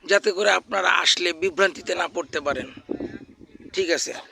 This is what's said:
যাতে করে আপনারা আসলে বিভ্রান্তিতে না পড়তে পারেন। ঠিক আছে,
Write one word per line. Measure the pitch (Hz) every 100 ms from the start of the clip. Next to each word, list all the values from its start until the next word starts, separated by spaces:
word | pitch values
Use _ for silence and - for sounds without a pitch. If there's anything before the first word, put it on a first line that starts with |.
| -
যাতে | 202 214
করে | 180 208
আপনারা | 185 214 202 180
আসলে | 175 170 - 175
বিভ্রান্তিতে | 160 185 160 190 175 -
না | 175 170
পড়তে | 165 165 160
পারেন। | 143 131 - - - - - - - - - - -
ঠিক | - 180
আছে, | 156 - - -